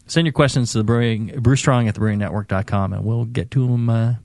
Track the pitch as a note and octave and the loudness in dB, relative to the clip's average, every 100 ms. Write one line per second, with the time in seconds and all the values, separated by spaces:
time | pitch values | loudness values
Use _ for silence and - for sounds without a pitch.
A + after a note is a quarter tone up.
0 | - E3 E3 C#3 C#3 C3+ A#2 A2+ G#2+ A#2 | -4 0 2 2 2 2 0 0 2 2
1 | A#2 A2 A2 - A#2+ C3 - B2+ A2+ G#2 | 2 0 -4 0 2 2 4 2 2 0
2 | G#2+ G#2 G2 G2 G2+ F#2+ - G2+ F#2+ G2 | -2 -2 -2 -4 -4 -4 -2 -2 -2 -4
3 | G#2 A#2 A#2 A#2+ A#2 C3+ B2 A#2+ A#2 A2+ | -2 -2 -4 -4 -4 -2 0 0 0 0
4 | A2+ A#2 | 0 -2